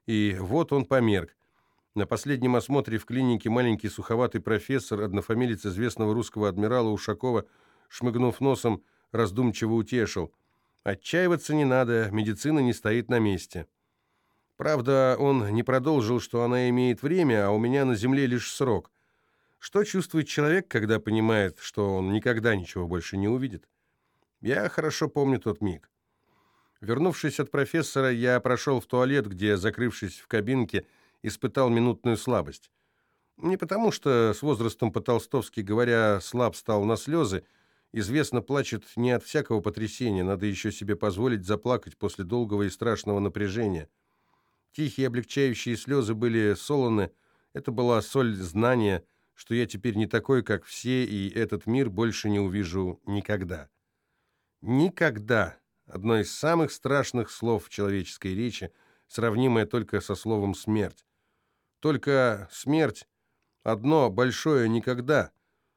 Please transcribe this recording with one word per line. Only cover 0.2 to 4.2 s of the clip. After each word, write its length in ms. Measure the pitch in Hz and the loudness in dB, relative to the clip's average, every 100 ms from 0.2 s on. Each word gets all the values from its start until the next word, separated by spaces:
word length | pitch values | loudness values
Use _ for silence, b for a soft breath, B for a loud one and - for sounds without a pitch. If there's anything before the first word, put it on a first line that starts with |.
| 104 95 | 2 0
вот 320 | 92 127 123 | -2 0 0
он 140 | 143 - | 0 2
померк. 500 | 135 113 98 82 _ _ _ _ _ _ | 2 4 2 -2 _ _ _ _ _ _
На 140 | 104 101 | -4 -2
последнем 480 | 113 139 135 127 123 | -4 -2 0 2 2
осмотре 420 | 120 139 113 110 | 2 -2 0 -6
в 80 | - | -4
клинике 460 | 123 127 117 110 | -2 0 0 0
маленький 360 | 120 123 104 104 | 2 2 0 -4
суховатый 540 | - - 117 | -8 -2 0